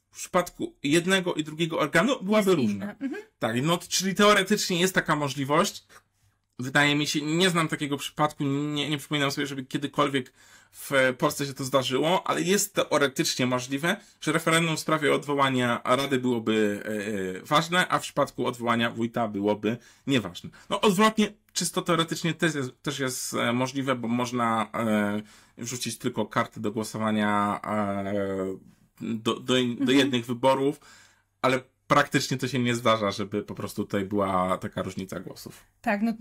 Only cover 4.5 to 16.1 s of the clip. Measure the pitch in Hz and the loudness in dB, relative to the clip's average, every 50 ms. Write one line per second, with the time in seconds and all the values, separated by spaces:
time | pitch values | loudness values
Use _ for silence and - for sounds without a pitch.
4.5 | 214 202 - - 185 165 175 185 185 185 170 - 160 147 147 139 131 143 139 131 | 0 0 0 0 0 2 2 2 2 0 0 0 0 0 0 -4 -4 -4 -2 0
5.5 | 147 160 202 202 - - - _ - - _ _ _ _ _ _ _ _ _ _ | 2 2 2 2 -2 -8 -16 _ -20 -20 _ _ _ _ _ _ _ _ _ _
6.5 | _ - 123 131 131 147 143 147 147 147 147 139 - 151 143 151 156 170 185 190 | _ -10 -8 -2 2 2 4 4 4 2 0 0 -2 -2 -2 0 0 2 2 2
7.5 | 170 175 160 151 165 - 151 139 143 131 - - - - 151 151 - - 147 139 | 2 2 0 0 -2 -4 -4 -4 -4 -4 -6 -8 -4 -2 -2 -2 0 -2 -4 -2
8.5 | 139 143 147 147 147 147 139 135 151 139 - - 156 147 143 139 139 147 143 139 | -2 -2 -2 -4 -4 -4 -4 -4 -4 -6 -6 -4 -2 -2 0 -2 -2 -2 -4 -4
9.5 | 143 135 127 - - 147 143 135 - - 147 143 139 135 127 - _ _ - - | -6 -8 -10 -6 -6 -6 -6 -4 0 0 0 2 0 -2 -4 -6 _ _ -20 -20
10.5 | - - _ _ - - - - 143 135 131 131 127 - - 147 147 - 143 139 | -20 -20 _ _ -20 -16 -8 0 2 4 4 4 2 2 0 0 0 0 -6 -6
11.5 | 135 - 139 127 135 139 127 123 127 131 147 160 180 185 - - 139 147 165 170 | -6 -6 -6 0 0 0 0 2 0 0 2 2 2 0 0 0 -2 0 2 2
12.5 | 190 202 - - - - - - 151 147 143 135 - - 160 - - - 131 123 | 2 2 2 0 -2 -2 -2 0 2 2 2 2 0 0 -2 -2 0 0 0 0
13.5 | 127 123 123 127 139 139 147 170 202 214 - - _ - - 160 151 165 - 170 | 0 -2 -4 -4 -6 -2 -2 -2 -2 -2 -6 -18 _ -8 -4 0 0 0 2 2
14.5 | 160 165 170 165 156 147 - - 156 156 147 139 139 139 135 143 147 139 135 135 | 2 2 2 2 -2 -2 -2 0 0 2 2 2 2 2 0 0 0 2 2 2
15.5 | 131 127 123 120 120 113 - - 127 131 139 135 | 2 2 2 2 0 0 0 2 2 2 2 2